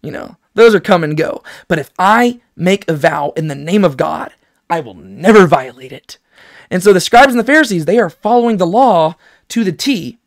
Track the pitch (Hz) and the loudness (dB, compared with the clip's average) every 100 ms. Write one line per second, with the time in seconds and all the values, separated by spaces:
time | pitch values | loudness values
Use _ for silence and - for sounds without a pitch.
0 | - 139 - - _ - 233 202 - 185 | -14 -14 -16 -20 _ 4 4 4 0 -2
1 | 156 151 151 - - - _ 165 139 - | -2 -4 -6 -8 -14 -20 _ -6 -6 -4
2 | 185 226 247 240 _ _ 175 202 - 156 | 0 2 0 -4 _ _ -2 -2 -4 -2
3 | 160 151 147 - 156 139 151 202 185 131 | -2 -2 -6 -6 -8 -10 -4 0 0 -2
4 | 151 156 - _ _ _ _ 170 127 95 | -6 -6 -12 _ _ _ _ -8 -8 -18
5 | 95 98 175 214 180 143 131 123 127 127 | -20 -4 4 6 6 2 -4 -16 -20 -20
6 | _ - _ _ _ - _ 180 190 185 | _ -20 _ _ _ -20 _ 0 2 2
7 | - 233 269 240 226 302 294 185 151 233 | 4 4 4 2 0 0 2 -2 0 0
8 | 190 - 208 240 240 214 175 202 262 185 | 0 -4 -2 0 0 -2 0 2 2 2
9 | 160 170 _ _ _ 233 202 156 - 247 | 0 -4 _ _ _ -4 -4 -4 -4 -4
10 | 123 - | -6 -16